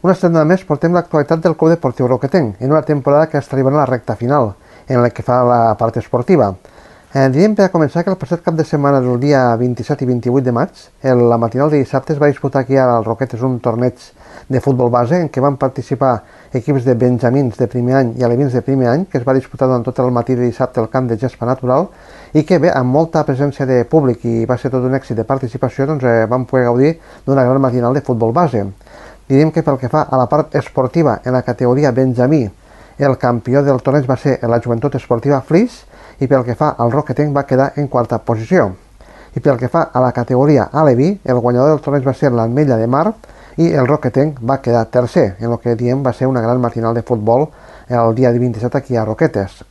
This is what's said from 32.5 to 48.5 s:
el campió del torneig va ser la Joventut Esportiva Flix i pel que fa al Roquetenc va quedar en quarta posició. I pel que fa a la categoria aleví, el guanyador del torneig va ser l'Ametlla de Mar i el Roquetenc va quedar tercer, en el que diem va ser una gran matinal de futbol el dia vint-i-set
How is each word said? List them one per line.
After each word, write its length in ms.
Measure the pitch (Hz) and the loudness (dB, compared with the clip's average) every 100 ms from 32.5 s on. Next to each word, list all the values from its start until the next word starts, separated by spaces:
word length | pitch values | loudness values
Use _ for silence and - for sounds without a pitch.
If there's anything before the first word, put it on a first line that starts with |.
| - - - - - | -8 -20 -20 -20 -2
el 200 | 139 131 | -2 0
campió 440 | 123 120 117 135 | 0 -2 0 0
del 180 | 139 127 | 2 0
torneig 280 | - 147 127 | 2 0 0
va 80 | 131 | -2
ser 220 | 147 127 | 0 -2
la 160 | 117 117 | 0 -2
Joventut 380 | 120 117 139 131 | 0 -2 -2 -4
Esportiva 420 | - 120 139 139 | -4 -2 0 -2
Flix 440 | - 165 240 - - - - - | 2 2 2 -4 -20 -20 -20 -6
i 80 | 131 | 0
pel 160 | 135 | 0
que 140 | 120 113 | 0 -2
fa 140 | 151 - | -2 0
al 140 | 117 | 0
Roquetenc 400 | 131 147 156 147 | 0 -2 -2 0
va 120 | 139 139 | -2 0
quedar 240 | 127 139 - | 0 0 -2
en 80 | 143 | -2
quarta 320 | 127 117 113 | -2 -2 -4
posició. 480 | - 113 113 180 104 98 - - - - - | -2 -4 0 0 0 -4 -20 -20 -20 -20 -12
I 60 | - | -4
pel 180 | 147 123 | -2 0
que 140 | 120 | 0
fa 160 | 165 156 | -2 -2
a 100 | 127 | 0
la 80 | 127 | 0
categoria 560 | 123 120 127 143 143 - | -2 -2 2 4 2 2
aleví, 480 | - 156 120 151 202 | 0 2 2 0 -2
el 160 | - 123 | -2 0
guanyador 320 | 120 123 139 | 0 2 2
del 100 | 151 | 2
torneig 240 | 143 143 135 | 0 -2 -2
va 80 | |
ser 200 | 127 143 120 | 0 0 0
l'Ametlla 420 | 113 127 147 117 | 0 0 2 2
de 140 | 113 | 0
Mar 160 | 135 185 220 - - - - | 0 0 -4 -16 -20 -14 -2
i 140 | 165 | 0
el 160 | 165 127 | 2 0
Roquetenc 560 | 151 127 131 151 135 | 0 0 0 -2 -2
va 160 | 113 135 | -4 -2
quedar 240 | - 117 113 | 0 0 0
tercer, 460 | 123 120 - 113 95 | 0 0 0 0 -2
en 140 | 117 | -4
el 60 | 117 | -4
que 180 | 120 117 | -2 -2
diem 240 | 120 131 | -2 0
va 100 | 131 | -2
ser 140 | 117 131 | -2 -2
una 160 | 127 | 0
gran 160 | 113 127 | 0 0
matinal 320 | 120 117 113 | -2 -2 -2
de 80 | 117 | -2
futbol 460 | - 120 107 120 156 - - - - | -2 -2 2 0 0 -8 -20 -20 -4
el 280 | 123 113 113 | 0 0 2
dia 160 | 127 120 | 2 2
vint-i-set 400 | 123 | -2